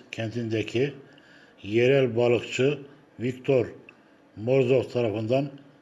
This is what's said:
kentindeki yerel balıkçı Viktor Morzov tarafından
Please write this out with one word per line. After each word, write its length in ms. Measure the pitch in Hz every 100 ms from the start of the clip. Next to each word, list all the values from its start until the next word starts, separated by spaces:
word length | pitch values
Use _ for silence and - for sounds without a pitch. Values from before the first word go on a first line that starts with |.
| -
kentindeki 800 | - 110 117 113 110 104 117 143 147 - - - - - _
yerel 540 | 98 113 123 139 127 110
balıkçı 640 | 120 120 - - 131 147 - - _ -
Viktor 480 | 120 123 - 131 110 - - - _ _ _ -
Morzov 480 | 113 135 123 131
tarafından 680 | 104 123 117 107 110 131 143 - - _